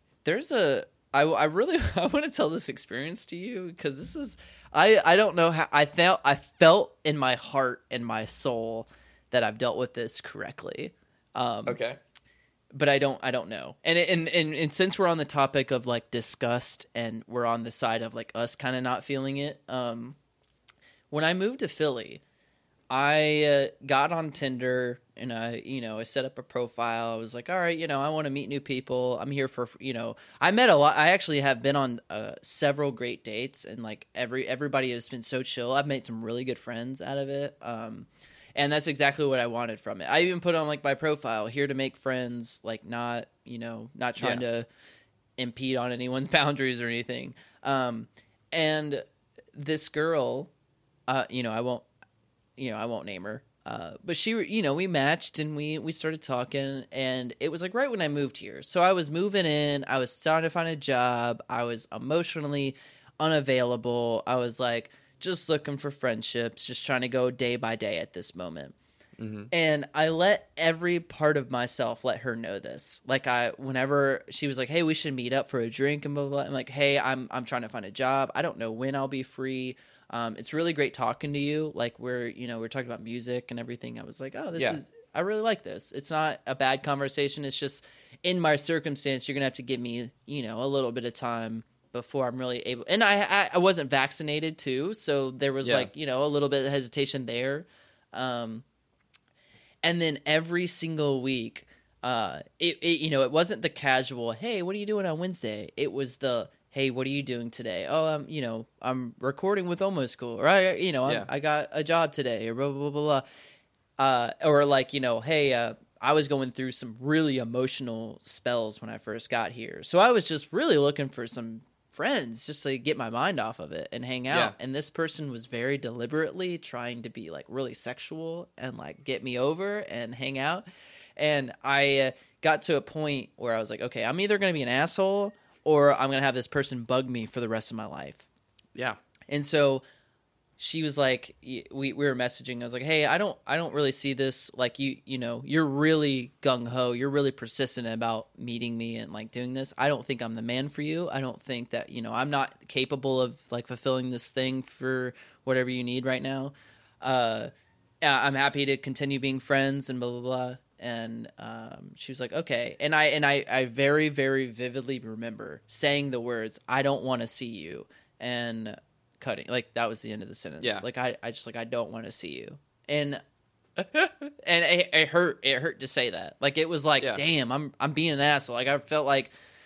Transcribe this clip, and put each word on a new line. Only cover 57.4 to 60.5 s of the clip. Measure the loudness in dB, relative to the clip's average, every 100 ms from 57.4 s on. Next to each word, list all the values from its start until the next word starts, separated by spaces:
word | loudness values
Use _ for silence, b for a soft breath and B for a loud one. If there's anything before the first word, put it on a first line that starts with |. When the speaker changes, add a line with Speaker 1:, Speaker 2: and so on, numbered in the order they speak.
| -4
Speaker 1:
was, | -4
like, | -4 -2
right | -2
when | 0
I | -2
moved | 0 -2 -4
here. | -14 -12
So | -2 4
I | 6
was | 6 2
moving | 0 0 2 2
in, | 4 2 0 0
I | 0
was | -2
starting | -2 2 2
to |
find | 2